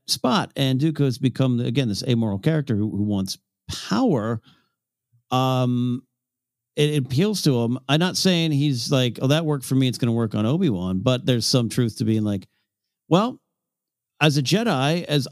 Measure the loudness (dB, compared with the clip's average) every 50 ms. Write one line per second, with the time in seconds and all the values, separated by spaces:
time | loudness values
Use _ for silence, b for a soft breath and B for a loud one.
0 | _ -6 -4 -2 0 0 2 0 0 -2 -2 -2 0 0 0 2 0 0 0 0
1 | 0 0 0 0 -2 -2 0 0 0 0 0 0 -2 -2 -2 -2 0 -2 -2 -4
2 | -2 0 0 0 0 0 -2 -2 0 0 0 0 0 0 0 0 0 -2 -2 -2
3 | -2 0 0 -2 -2 -4 -8 -12 _ _ _ _ _ -12 -12 -10 -6 -4 -2 0
4 | 2 2 2 0 0 -2 -4 -6 b b b b b b b b b _ _ _
5 | _ _ _ _ _ -2 -2 0 0 2 0 0 0 0 0 0 0 -2 -2 -6
6 | -8 _ _ _ _ _ _ _ _ _ _ _ _ _ -2 -2 0 0 0 -2
7 | -2 0 0 2 2 2 0 0 0 2 2 2 0 0 -2 -4 -2 0 0 2
8 | 2 0 0 0 0 2 2 2 2 0 0 2 2 0 0 -2 -2 0 0 2
9 | 2 0 -2 -2 0 0 2 2 0 -2 -2 -4 -2 0 0 2 2 2 0 0
10 | 0 0 2 0 0 -2 0 0 0 0 2 2 2 0 0 0 -2 -2 -2 0
11 | 0 0 0 0 0 0 0 0 0 0 2 0 0 0 0 0 0 0 -2 -2
12 | 0 0 0 2 0 0 -2 -4 -6 -10 _ _ _ _ _ _ _ _ _ _
13 | _ 2 2 2 2 0 -4 -8 _ _ _ _ _ _ _ _ _ _ _ _
14 | _ _ _ 0 0 2 2 0 0 0 0 0 2 0 0 2 2 0 0 -2
15 | -2 -2 -2 -2 -2 0